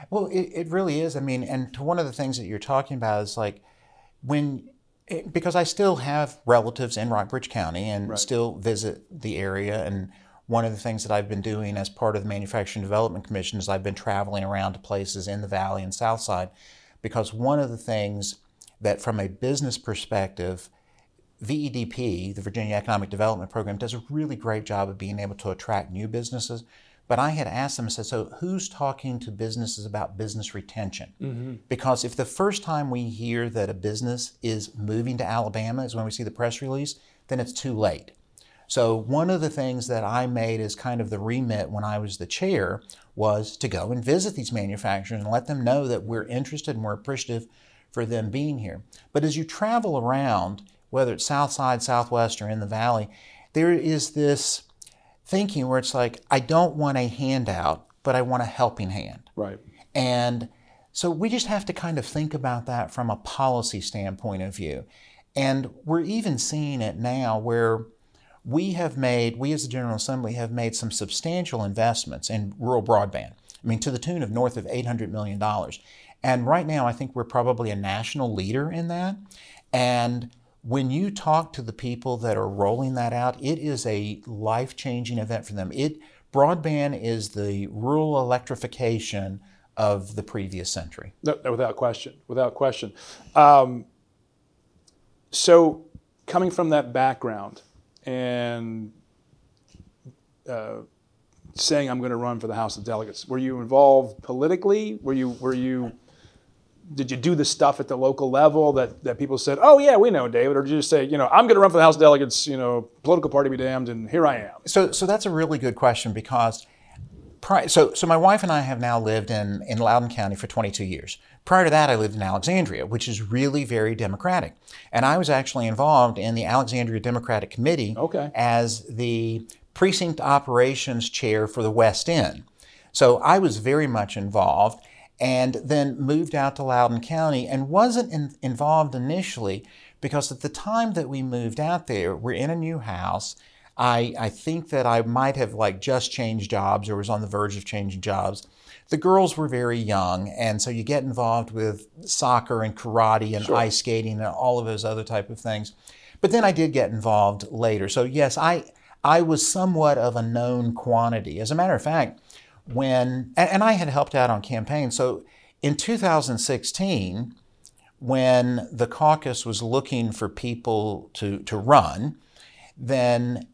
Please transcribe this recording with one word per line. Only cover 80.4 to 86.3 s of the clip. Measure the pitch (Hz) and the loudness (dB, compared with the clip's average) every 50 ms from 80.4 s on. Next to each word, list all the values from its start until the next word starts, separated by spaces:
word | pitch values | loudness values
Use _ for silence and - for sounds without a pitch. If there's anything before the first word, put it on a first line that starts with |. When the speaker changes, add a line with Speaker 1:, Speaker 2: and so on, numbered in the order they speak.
| _ _ _ _ - | _ _ _ _ -8
Speaker 1:
when | 117 123 139 131 127 | -4 -2 0 0 0
you | 135 156 196 202 | 0 0 -2 -2
talk | 202 - - 160 156 160 165 160 - | -4 -4 0 2 2 2 0 -2 -10
to | 143 120 | -12 -10
the | 110 104 | -10 -12
people | - - 123 120 117 123 131 123 | -8 -8 -8 -8 -6 -6 -6 -6
that | 113 117 113 104 | -4 -2 -2 0
are | 104 104 | 0 -2
rolling | 101 98 101 101 101 117 123 135 131 131 | -4 0 0 0 2 2 0 -2 -4 -2
that | 123 120 117 123 | -2 -4 -2 -2
out, | 120 123 127 123 - - | -2 -2 -2 -4 -4 -4
it | 135 165 | -4 -4
is | 156 139 151 139 117 - | -4 -4 -6 -6 -4 -4
a | 117 107 101 104 104 104 - - | -4 -4 -4 -4 -6 -8 -12 -12
life-changing | - 113 104 110 107 110 117 131 131 - - - 135 120 120 117 110 120 | -14 -10 -6 -2 -2 -2 -2 -2 -6 -10 -10 -8 -6 -6 -6 -6 -4 -4
event | 120 113 107 113 107 - | -4 -4 -4 -6 -8 -8
for | - 101 | -8 -10
them. | 101 92 90 | -8 -8 -8
It, | 73 135 139 151 151 - - - _ _ _ _ | -4 -4 -4 -4 -4 -6 -18 -20 _ _ _ _